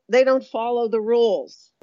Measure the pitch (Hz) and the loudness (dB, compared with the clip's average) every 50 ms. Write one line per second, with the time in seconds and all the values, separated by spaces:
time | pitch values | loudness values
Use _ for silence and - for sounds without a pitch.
0 | _ _ 208 254 262 262 262 262 - - - 226 226 240 240 240 240 220 208 220 | _ _ 2 2 4 4 2 0 -2 -6 -8 -6 -6 -4 -2 -2 -2 -2 -2 -4
1 | 214 220 233 233 233 226 190 151 131 - - _ _ _ _ _ | -2 0 2 2 2 2 0 -2 -4 -8 -16 _ _ _ _ _